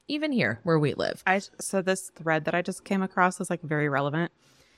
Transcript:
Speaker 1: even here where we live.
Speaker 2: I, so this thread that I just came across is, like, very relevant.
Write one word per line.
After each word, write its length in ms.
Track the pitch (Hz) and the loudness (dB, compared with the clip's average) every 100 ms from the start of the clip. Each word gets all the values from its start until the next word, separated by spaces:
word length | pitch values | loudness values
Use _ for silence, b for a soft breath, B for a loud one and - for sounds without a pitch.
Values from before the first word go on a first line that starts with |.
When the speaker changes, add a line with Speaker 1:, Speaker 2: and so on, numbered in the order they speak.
| - | -6
Speaker 1:
even 240 | 294 302 | -4 0
here 280 | 247 117 110 | 2 2 0
where 140 | 175 160 | 2 2
we 160 | 147 | 2
live. 300 | - - - - | 0 -2 -2 0
Speaker 2:
I, 160 | 190 - - | 0 -2 -12
so 220 | - 196 | -4 -2
this 280 | 185 190 - | 0 -2 -4
thread 360 | - 165 156 156 | -8 0 0 0
that 80 | |
I 80 | 170 | -2
just 220 | 175 185 | -2 -6
came 180 | - 196 | -2 -2
across 380 | 190 - 185 - | 0 2 2 2
is, 100 | 190 | -6
like, 120 | 170 | -6
very 260 | 151 156 147 | -2 0 0
relevant. 420 | 139 143 151 170 _ _ _ _ | 0 0 0 -4 _ _ _ _